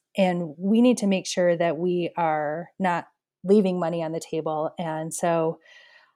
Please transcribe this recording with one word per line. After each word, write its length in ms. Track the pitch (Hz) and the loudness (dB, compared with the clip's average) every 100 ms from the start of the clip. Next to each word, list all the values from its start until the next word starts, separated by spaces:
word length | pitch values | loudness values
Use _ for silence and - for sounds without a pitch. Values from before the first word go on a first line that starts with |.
| _ - | _ 0
and 380 | 185 175 170 147 | 0 0 -4 -6
we 240 | 190 226 | 0 4
need 160 | 247 240 | 4 4
to 100 | 202 | 2
make 180 | 190 185 | 0 -2
sure 300 | - 175 170 | 0 2 2
that 220 | 170 151 | 0 0
we 340 | 180 180 165 - | -2 -2 -2 -2
are 500 | 165 151 147 156 170 - | -2 0 -2 -6 -8 -4
not 300 | 185 170 - _ _ _ 180 | -2 -2 -6 _ _ _ 4
leaving 340 | 208 190 180 | 4 4 0
money 240 | 165 170 | -2 -4
on 80 | 160 | -4
the 80 | 160 | -6
table. 540 | - 160 156 156 156 - | -6 -6 -4 -4 -4 -6
And 360 | 170 160 165 | -6 -6 -8
so, 460 | - 175 165 165 165 _ - - - _ | -4 0 2 0 -4 _ -20 -20 -20 _